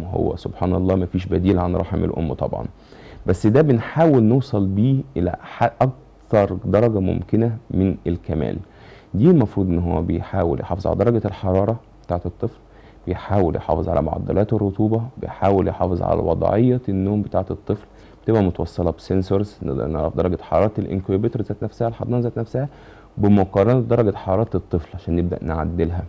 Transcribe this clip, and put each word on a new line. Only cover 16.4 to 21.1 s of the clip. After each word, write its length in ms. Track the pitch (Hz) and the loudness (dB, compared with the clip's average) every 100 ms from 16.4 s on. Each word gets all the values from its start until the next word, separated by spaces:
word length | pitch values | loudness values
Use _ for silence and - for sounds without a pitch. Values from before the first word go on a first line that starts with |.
| 90 101 123 123 - | 2 2 2 0 -2
النوم 320 | 95 95 104 | -2 0 0
بتاعة 240 | 101 92 92 | -2 -4 -4
الطفل، 340 | 90 - 104 - - - - | -6 -6 -6 -8 -20 -20 -6
بتبقى 200 | - 113 | 0 2
متوصلة 480 | 92 - 85 - 85 | 2 0 -6 -2 -2
بسنسورز 680 | - - 92 92 98 104 - | -2 -2 -2 0 0 -2 -6
نقدر 240 | 73 65 65 | -6 -4 -4
نعرف 300 | 78 80 85 | -2 -2 0
درجة 240 | 90 85 | -2 -2
حرارة 300 | - 82 104 - | -2 2 2 0
الانكوبيتر 640 | 98 95 92 | -4 -4 -2